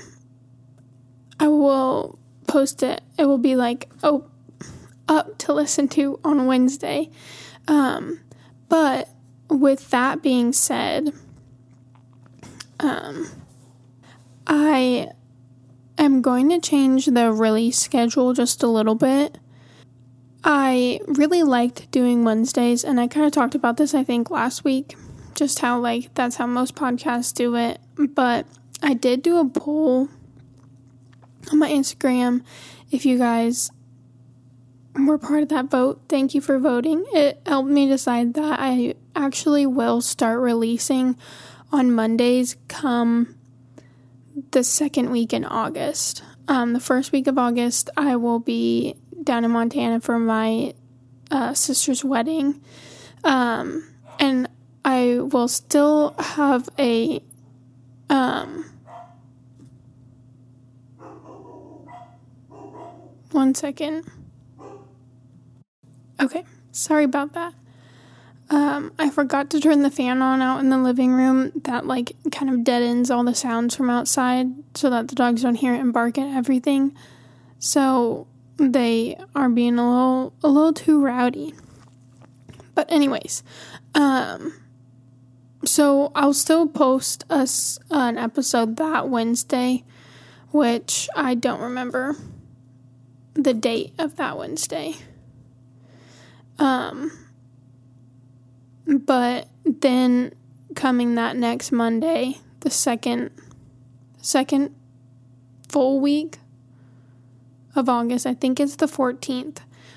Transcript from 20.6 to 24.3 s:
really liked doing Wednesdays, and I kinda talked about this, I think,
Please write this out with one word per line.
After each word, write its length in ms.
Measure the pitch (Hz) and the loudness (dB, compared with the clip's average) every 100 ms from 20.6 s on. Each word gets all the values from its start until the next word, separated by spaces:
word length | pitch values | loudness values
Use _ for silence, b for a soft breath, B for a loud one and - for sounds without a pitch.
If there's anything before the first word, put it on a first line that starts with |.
| 269 254 247 - 415 | 2 2 0 -2 -2
really 340 | 285 302 349 | 0 2 4
liked 480 | 302 240 247 - - | 4 2 0 -4 -4
doing 320 | 262 247 240 | 0 2 4
Wednesdays, 600 | 226 220 247 269 240 240 | 2 2 0 0 0 0
and 160 | - 247 | 0 0
I 80 | 240 | 0
kinda 240 | 302 302 | 2 2
talked 240 | 294 240 277 | 2 0 0
about 220 | 240 240 | 0 0
this, 160 | 302 | 0
I 100 | 285 | 0
think, 260 | 269 240 233 | 0 -2 -2